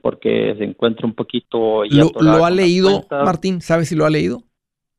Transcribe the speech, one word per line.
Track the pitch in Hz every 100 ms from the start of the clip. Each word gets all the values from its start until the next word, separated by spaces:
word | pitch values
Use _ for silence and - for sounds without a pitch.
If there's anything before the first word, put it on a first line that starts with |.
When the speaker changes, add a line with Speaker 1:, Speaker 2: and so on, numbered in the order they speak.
Speaker 1:
porque | 120 - 113 113 107 104
se |
encuentra | 104 95 117 110 117
un |
poquito | 110 113 123 - 120 110 107 104
ya | 143
Speaker 2:
¿Lo, | 156
Speaker 1:
atorada | - - 160
Speaker 2:
lo | 170
ha |
Speaker 1:
con | 185
las | 180
Speaker 2:
leído, | 180 190
Speaker 1:
cuentas. | 196 - 143 143
Speaker 2:
Martín? | 165 185 180
¿Sabes | - 170 160
si | 160
lo | 156
ha |
leído? | 151 170 247 - _ _ _ _